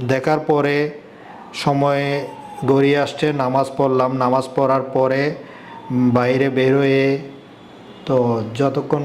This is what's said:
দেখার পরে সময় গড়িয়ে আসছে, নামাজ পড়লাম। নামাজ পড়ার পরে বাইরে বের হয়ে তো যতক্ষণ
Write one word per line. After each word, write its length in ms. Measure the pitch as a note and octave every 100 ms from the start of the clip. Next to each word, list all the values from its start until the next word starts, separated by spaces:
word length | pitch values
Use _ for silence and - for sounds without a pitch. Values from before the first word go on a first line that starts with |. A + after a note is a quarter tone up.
| A#2+
দেখার 300 | C3+ D#3 D3+
পরে 520 | D3+ D3 C#3+ C#3+ D3+ - - - - - -
সময় 720 | - - C#3 C#3+ C#3+ C#3 C#3+ C#3+ - - - B2+
গড়িয়ে 320 | C#3 C#3 C#3+
আসছে, 340 | C#3 - D3+
নামাজ 340 | D3 B2+ C3+ C3+ -
পড়লাম। 400 | C#3 C3 B2+ C3
নামাজ 320 | B2 C3 B2+ -
পড়ার 260 | C3+ C3+
পরে 520 | C3 C3+ C3 C3+ D3 - - - - - -
বাইরে 580 | B2+ B2 A#2+ B2 C3 C#3
বের 280 | B2 C3 C#3
হয়ে 420 | C#3 C3+ C3+ C#3 - - - - - - - - -
তো 360 | C3 A#2+ A2+ G#2+
যতক্ষণ 480 | A2+ C#3 C#3 C#3 D3